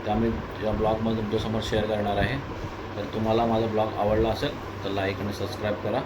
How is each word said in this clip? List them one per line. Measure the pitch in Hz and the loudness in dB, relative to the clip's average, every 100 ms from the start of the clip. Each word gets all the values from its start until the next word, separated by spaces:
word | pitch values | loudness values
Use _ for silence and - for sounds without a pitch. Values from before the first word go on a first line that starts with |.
| 107 | -2
त्या | 110 | 2
मी | 113 113 - - 107 | 2 0 -6 -4 -2
या | |
ब्लॉगमध्ये | 104 107 110 113 113 | 0 2 2 0 0
तुमच्यासमोर | 104 110 110 110 | 0 0 0 -2
शेअर | - 107 107 | 0 0 2
करणार | 107 104 101 | 0 0 2
आहे. | 101 139 - - - - - 101 | 2 0 -4 -8 -8 -8 -8 -6
तर | 101 | -4
तुम्हाला | 110 110 113 117 | -2 2 4 4
माझा | 113 110 | 2 2
ब्लॉग | 107 110 | 2 0
आवडला | - 104 107 113 | 2 2 4 4
असेल | 110 147 - - - | 2 -2 -4 -8 -6
तर | 98 | -4
लाईक | 98 98 98 | 0 0 0
आणि | 101 | -2
सबस्क्राईब | - 98 - 107 104 | -2 -4 -2 -2 -2
करा. | 104 120 | 0 -2